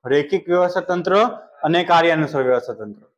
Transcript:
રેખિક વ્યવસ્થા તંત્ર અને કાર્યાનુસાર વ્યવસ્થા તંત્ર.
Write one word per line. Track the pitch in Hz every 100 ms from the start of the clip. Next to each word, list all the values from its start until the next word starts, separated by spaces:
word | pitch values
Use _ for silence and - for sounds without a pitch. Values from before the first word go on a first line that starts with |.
| 123
રેખિક | 147 147 190 175
વ્યવસ્થા | 175 180 185
તંત્ર | 180 180 175 196 220 - - -
અને | 156 170
કાર્યાનુસાર | 175 170 170 160 151 147
વ્યવસ્થા | 127 123 -
તંત્ર. | 107 104 104 _